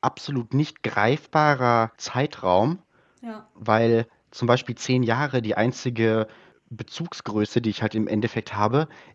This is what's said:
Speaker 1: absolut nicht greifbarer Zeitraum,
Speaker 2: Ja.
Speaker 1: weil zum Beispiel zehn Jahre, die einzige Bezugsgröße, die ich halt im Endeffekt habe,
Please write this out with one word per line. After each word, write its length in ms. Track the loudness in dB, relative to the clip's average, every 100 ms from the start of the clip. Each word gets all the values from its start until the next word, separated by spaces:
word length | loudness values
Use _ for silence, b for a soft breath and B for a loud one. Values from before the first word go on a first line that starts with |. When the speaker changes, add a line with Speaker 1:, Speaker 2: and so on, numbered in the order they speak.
Speaker 1:
absolut 500 | -4 -4 -8 -6 -2
nicht 300 | -2 -2 -4
greifbarer 1080 | -4 0 2 0 0 2 4 4 4 4 2 -4
Zeitraum, 840 | -6 -2 -4 -2 2 4 4 0 _ b b b
Speaker 2:
Ja. 260 | -16 -16 -20
Speaker 1:
weil 520 | -8 0 2 4 2 0 b b
zum 160 | -4 0
Beispiel 280 | 2 0
zehn 280 | -8 0 0
Jahre, 380 | 2 0 0 -2
die 140 | -2
einzige 720 | 0 0 0 -6 0 2 2 -2 B B B -20
Bezugsgröße, 920 | -16 -14 -10 -12 -10 -6 -2 0 0
die 80 | 0
ich 100 | -2
halt 140 | -2
im 140 | -2 -2
Endeffekt 460 | -2 -2 -4 -6
habe, 340 | -2 2 2 0 B B